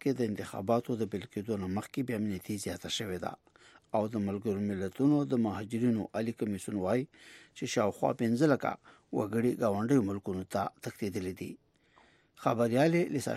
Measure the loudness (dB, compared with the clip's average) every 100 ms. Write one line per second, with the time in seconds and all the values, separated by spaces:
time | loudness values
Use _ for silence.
0 | -2 0 0 -2 -6 -6 2 2 2 -4
1 | -2 -4 -6 -8 -4 -4 -2 -4 -4 -6
2 | -4 -2 -2 -4 -6 -6 -6 -8 -6 -6
3 | -4 -4 -6 -8 _ _ -20 -20 _ -2
4 | 0 0 -2 -2 -2 0 0 -2 -4 2
5 | 4 4 2 2 0 -2 -4 0 2 2
6 | 0 -4 -4 -2 -4 -4 -4 -2 0 0
7 | -2 -12 -20 -20 -20 -10 -2 2 2 2
8 | 0 2 2 4 4 4 2 -6 -14 -20
9 | -6 -2 0 2 2 2 2 2 4 4
10 | 4 -2 -4 -6 -4 -2 -2 -6 -12 -6
11 | -4 -4 -6 -6 -10 -12 _ _ _ _
12 | _ _ _ -4 0 2 4 4 4 4
13 | 2 -2 -2